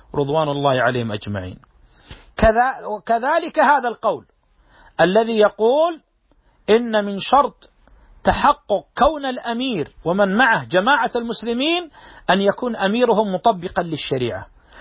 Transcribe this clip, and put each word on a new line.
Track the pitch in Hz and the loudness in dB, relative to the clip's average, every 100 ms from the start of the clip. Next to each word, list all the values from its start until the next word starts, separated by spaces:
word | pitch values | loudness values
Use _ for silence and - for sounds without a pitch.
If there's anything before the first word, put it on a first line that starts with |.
| _ | _
رضوان | 143 139 156 151 | -6 -2 -2 -2
الله | 143 139 127 | 0 0 2
عليهم | 120 127 113 | 0 0 -4
أجمعين. | 104 - 98 90 - _ _ _ _ - - _ - | -8 -8 -10 -10 -14 _ _ _ _ -20 -20 _ 2
كذا-، | 220 220 254 254 202 208 | 2 4 0 -2 -10 -10
وكذلك | - 233 254 330 330 - | -4 -2 0 -2 -2 2
هذا | 269 294 240 | 4 4 0
القول | 214 220 143 - _ _ _ _ _ - - | -4 -4 -4 -8 _ _ _ _ _ -10 0
الذي | 170 202 226 220 | 2 4 2 2
يقول | 208 - 220 285 330 320 _ _ _ _ _ _ - | 2 2 2 2 0 -2 _ _ _ _ _ _ 2
إن | 220 240 220 | 2 2 -2
من | 202 196 | -2 -6
شرط | - 262 254 _ - _ _ _ _ - | 2 2 2 _ -20 _ _ _ _ -4
تحقق | - - 269 - - 196 - - | -2 2 2 0 -2 -4 -4 0
كون | 269 302 277 | 0 2 -6
الأمير | 254 240 233 262 196 135 - | -6 -6 -6 -4 -4 -6 -8
ومن | 156 190 196 202 | -4 0 0 2
معه | 269 196 | 2 2
جماعة | 117 180 214 285 233 247 | 0 0 2 0 0 -4
المسلمين | 233 208 220 233 294 349 330 - - - - | -6 -6 -6 -4 -2 -4 -6 -18 -20 -12 -2
أن | 196 | 0
يكون | 196 190 247 226 | 2 -2 -4 -2
أميرهم | 190 226 247 202 214 | -2 0 2 2 0
مطبقا | 185 233 190 175 - | 0 0 0 -4 -6
للشريعة، | 175 151 - 135 120 95 - _ _ - | -4 -6 -4 -4 -4 -6 -14 _ _ -20